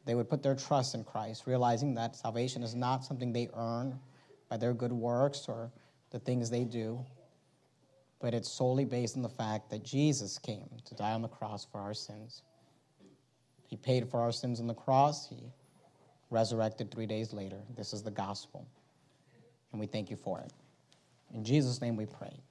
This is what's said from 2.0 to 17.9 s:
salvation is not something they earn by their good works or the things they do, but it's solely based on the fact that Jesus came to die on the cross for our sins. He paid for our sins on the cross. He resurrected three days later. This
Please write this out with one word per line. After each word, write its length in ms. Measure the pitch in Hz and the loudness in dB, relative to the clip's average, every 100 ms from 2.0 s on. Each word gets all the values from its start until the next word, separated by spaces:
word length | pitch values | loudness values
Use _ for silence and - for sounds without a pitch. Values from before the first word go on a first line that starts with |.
| 117 | -2
salvation 480 | - 117 117 123 123 | -2 -4 0 -2 -2
is 120 | 117 | -4
not 320 | 117 127 131 127 | -2 0 0 -2
something 260 | 127 123 | -2 0
they 160 | 120 117 | 0 -2
earn 440 | 117 117 117 131 131 - - - - _ | -2 -2 0 -2 -6 -12 -20 -20 -20 _
by 80 | 113 | 0
their 160 | 120 | 2
good 180 | 120 123 | 2 0
works 540 | 120 120 120 143 143 - | 0 2 4 4 2 -6
or 240 | 113 117 - - _ _ | -6 -8 -12 -20 _ _
the 60 | - | -6
things 320 | - 123 117 | -2 0 0
they 140 | 120 | 0
do, 420 | 120 117 110 120 127 - - _ _ _ _ _ _ _ _ _ | 0 -2 -4 -4 -8 -16 -20 _ _ _ _ _ _ _ _ _
but 160 | 123 | -2
it's 160 | 117 113 | 0 -2
solely 340 | - 127 131 | 2 4 4
based 300 | 135 123 117 | 2 0 0
on 80 | 131 | -2
the 60 | 120 | -4
fact 420 | 127 110 107 - | -2 -2 -2 -4
that 140 | 107 | -8
Jesus 540 | - 135 151 139 101 - | -2 4 4 4 -2 -8
came 300 | - 104 - 117 | -8 -8 -10 -16
to 100 | - - | -14 -4
die 160 | 104 | 0
on 100 | 113 | 0
the 60 | 113 | -4
cross 360 | - 107 104 | -6 -8 -8
for 160 | - 104 | -10 -8
our 140 | 101 | -6
sins. 480 | 107 - 107 110 - _ _ _ _ _ _ - - _ _ _ _ _ | -8 -8 -12 -14 -18 _ _ _ _ _ _ -20 -20 _ _ _ _ _
He 80 | 113 | -6
paid 320 | - 127 120 | 2 2 4
for 100 | 120 | 2
our 140 | 117 | 2
sins 260 | 117 127 117 | 2 -2 -2
on 80 | 117 | -2
the 80 | |
cross. 540 | 117 - 135 147 147 - | -4 4 8 8 4 -8
He 240 | 120 120 - _ _ - _ - _ _ | -14 -14 -18 _ _ -20 _ -20 _ _
resurrected 640 | 117 110 113 110 110 113 | 2 4 4 2 0 -6
three 160 | 117 110 | -4 -2
days 260 | 110 113 | -2 -2
later. 280 | 107 95 98 110 117 | -4 -6 -8 -10 -10
This 160 | 101 | -6